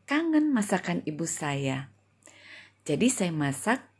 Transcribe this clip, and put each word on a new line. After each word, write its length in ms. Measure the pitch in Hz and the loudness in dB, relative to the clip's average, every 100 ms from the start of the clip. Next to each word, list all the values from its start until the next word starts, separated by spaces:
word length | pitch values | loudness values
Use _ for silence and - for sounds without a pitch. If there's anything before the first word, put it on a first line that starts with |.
kangen 480 | - 294 330 311 302 | -2 0 2 2 4
masakan 560 | 254 202 185 - 175 - | 2 2 0 0 -4 -4
ibu 160 | 151 | -4
saya. 640 | 165 - 151 139 135 135 139 - _ _ - - - - - _ | -4 -4 -4 -2 -2 -4 -6 -16 _ _ -20 -20 -20 -20 -20 _
Jadi 240 | - 147 240 | -4 2 2
saya 240 | - 185 | 2 0
masak 480 | 156 143 139 - 262 - _ | 0 0 0 -2 -2 -4 _